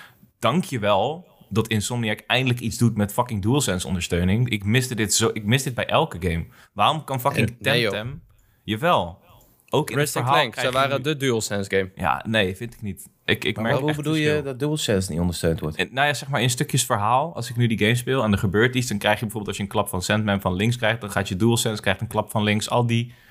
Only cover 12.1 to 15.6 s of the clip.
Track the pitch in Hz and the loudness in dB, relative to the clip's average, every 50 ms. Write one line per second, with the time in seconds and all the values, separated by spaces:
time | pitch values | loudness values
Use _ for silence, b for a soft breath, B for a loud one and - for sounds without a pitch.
12.1 | 62 71 - - 110 110 101 92 98 - 117 113 - - 113 101 90 - - - | 0 0 -2 0 0 2 2 0 -2 -6 -10 -12 -12 -10 -10 -10 -10 -10 -14 -20
13.1 | _ _ _ - - - - - - - 113 113 - 131 139 151 151 147 143 151 | _ _ _ -2 -2 0 0 -4 -2 -2 -2 0 0 0 0 -2 -2 -2 -2 -2
14.1 | 156 156 151 151 151 151 139 139 131 117 143 151 156 151 - - 107 95 92 95 | 0 0 2 2 0 0 -2 -6 -6 -4 -2 -2 -2 -2 0 2 2 2 0 -2
15.1 | 76 82 87 90 82 - - 82 80 69 | -2 0 0 0 -2 0 0 0 0 0